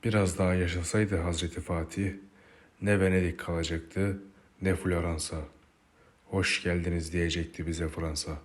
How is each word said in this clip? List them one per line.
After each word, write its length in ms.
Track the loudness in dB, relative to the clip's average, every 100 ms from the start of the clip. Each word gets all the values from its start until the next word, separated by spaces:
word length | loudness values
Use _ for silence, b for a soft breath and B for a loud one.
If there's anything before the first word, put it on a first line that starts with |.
| 2
Biraz 320 | 2 2 2
daha 160 | 2
yaşasaydı 640 | 2 2 -2 -2 0 2 2
Hazreti 440 | 0 -2 -2 -6
Fatih, 520 | -4 -4 -2 -2 -2 -4 -14 B B B B B
ne 180 | 2 4
Venedik 400 | 6 4 2 -2
kalacaktı, 800 | -4 -2 -2 -4 -4 -2 0 -2 -8 B B _
ne 140 | 0 2
Floransa. 640 | 2 0 0 -2 -4 -6 -8 -14 _ _ _ b b b _
"Hoş 380 | 0 2 2
geldiniz." 500 | 2 0 2 0 0
diyecekti 540 | 0 0 0 -4 -6 -6
bize 200 | -2 -4
Fransa. 480 | -2 -4 -4 -6 -8